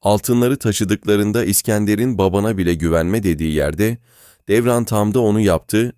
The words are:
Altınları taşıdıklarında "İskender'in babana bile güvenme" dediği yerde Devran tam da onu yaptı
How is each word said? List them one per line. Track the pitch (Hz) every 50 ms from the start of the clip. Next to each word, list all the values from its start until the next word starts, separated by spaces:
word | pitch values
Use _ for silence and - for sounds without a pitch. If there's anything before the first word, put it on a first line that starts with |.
Altınları | - 101 104 104 - - 123 120 120 123 139
taşıdıklarında | 139 - 113 104 - 110 92 104 104 - 107 104 104 104 104 104 117 110
"İskender'in | 85 101 - - - 107 104 104 101 104 104 120 131 123
babana | 95 95 95 87 101 101 110 110
bile | 95 90 85 87
güvenme" | 78 80 82 80 82 82 87 101 117 101
dediği | 95 82 73 80 80 76
yerde | 76 71 73 73 78 104 113 117 117 _ _ _ _ - - _ _ _
Devran | - 98 117 117 123 120 120 117
tam | - 117 104 104 107 104
da | 127
onu | 117 107 104 107
yaptı | 107 98 85 78 - _ - 107 117 123 -